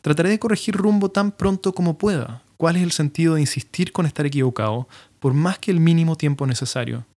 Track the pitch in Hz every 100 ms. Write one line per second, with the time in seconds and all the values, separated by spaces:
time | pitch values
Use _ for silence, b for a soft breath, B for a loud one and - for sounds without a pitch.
0 | 151 151 175 214 226 208 - 190 208 208
1 | 196 202 202 - 196 190 190 185 175 156
2 | 208 170 113 120 _ _ 165 175 175 -
3 | 147 - 165 160 143 - - - 185 -
4 | 160 - 143 139 131 120 107 113 127 B
5 | B _ 135 139 170 185 - 175 165 165
6 | 165 160 151 139 135 123 127 127 117 117
7 | 117